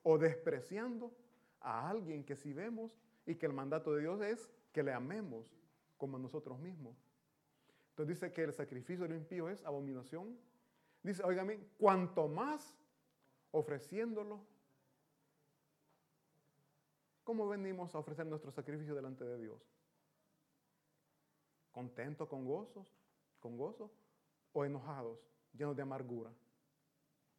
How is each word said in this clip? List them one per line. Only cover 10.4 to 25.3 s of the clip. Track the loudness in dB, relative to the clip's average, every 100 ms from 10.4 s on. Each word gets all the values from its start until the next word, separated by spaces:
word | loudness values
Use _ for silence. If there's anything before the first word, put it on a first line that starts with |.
| -18 _ _ _ _ _
Dice, | -2 2
óigame, | 4 4 4 -2 -8 8
cuanto | 10 10 8 4 4
más | 2 0 0 -6 -20 _ _ _ _ _ _ _
ofreciéndolo. | 0 2 0 -2 -2 -2 -2 -6 -8 -14 _ _ _ _ _ _ _ _ _ _ _ _ _ _ _ _ _ _ _ _ _ _ _ _ _ _ _
¿Cómo | -4 0 0
venimos | 0 -2 -4 -4 -4
a |
ofrecer | -4 -4 -4
nuestro | -4 -6
sacrificio | -8 -6 -6 -4 -4
delante | -4 -6 -6
de | -6
Dios? | -8 -12 -18 _ _ _ _ _ _ _ _ _ _ _ _ _ _ _ _ _ _ _ _
¿Contentos, | -12 -10 -8 -6 -6 -6
con | -6 -4
gozos, | -4 -6 -14 -20 _ _ _ _ _
con | -12 -6
gozo? | -6 -6 -12 -16 _ _ _ _ _
¿O | 0
enojados, | 0 -2 -6 -6 -6 -8 -14